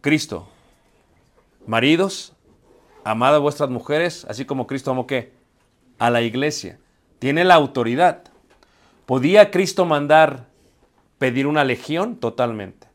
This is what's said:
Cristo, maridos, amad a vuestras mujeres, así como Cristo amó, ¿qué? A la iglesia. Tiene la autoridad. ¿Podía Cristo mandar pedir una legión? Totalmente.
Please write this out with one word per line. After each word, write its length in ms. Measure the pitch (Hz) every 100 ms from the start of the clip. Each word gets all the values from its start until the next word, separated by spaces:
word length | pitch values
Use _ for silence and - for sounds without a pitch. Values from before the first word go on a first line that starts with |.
Cristo, 480 | 139 151 - 90 - _ _ _ _ _ _ _ _ _ _ _ -
maridos, 680 | 110 131 165 196 196 - _ _ _ _ _ _ -
amad 300 | - 113 127
a 40 | 151
vuestras 320 | 147 143 143
mujeres, 560 | 123 - 147 170 160 -
así 160 | 110
como 220 | 135 135 120
Cristo 240 | 135 135
amó, 160 | 131 123
¿qué? 260 | 131 - _ _ _ _ _ _ _
A 120 | 117
la 120 | 120
iglesia. 560 | 117 117 147 147 90 - _ _ _ _
Tiene 260 | 131 151
la 100 | 180
autoridad. 720 | 170 139 135 113 123 175 - - _ _ _ _ _ _ _ -
¿Podía 440 | 131 135 202 202
Cristo 340 | 180 190 -
mandar 640 | 175 151 147 156 156 131 - _ _ _ _ _ _ _
pedir 280 | 127 123 139
una 180 | 151
legión? 520 | 139 120 - 160 214 220
Totalmente. 720 | 117 117 123 110 95 - _